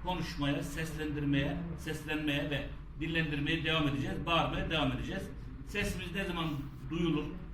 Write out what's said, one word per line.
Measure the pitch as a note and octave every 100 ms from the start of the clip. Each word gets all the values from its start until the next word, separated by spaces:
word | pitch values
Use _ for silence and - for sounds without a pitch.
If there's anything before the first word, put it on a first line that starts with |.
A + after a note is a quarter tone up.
konuşmaya, | F3 F3 E3 D3+ C#3 C#3
seslendirmeye, | - D#3+ D#3+ D3+ D3+ C#3+ C#3+ C#3 C#3 - - -
seslenmeye | D#3 D3+ D#3 D3+ D3+ C#3+ -
ve | C#3 C#3+ - - C#3
dillendirmeye | D#3+ E3 D#3 C#3+ D3 E3
devam | D#3 D#3+ D3
edeceğiz, | C#3+ - - E3+
bağırmaya | E3 D#3+ - -
devam | D#3+ C3+
edeceğiz. | A#2 A2+ G3 F#3+ - - - -
Sesimiz | G3+ G3 F3 F3
ne | G3
zaman | F3+ E3+ D#3+ C#3 C3 - C3
duyulur | E3 E3+ D3 - - -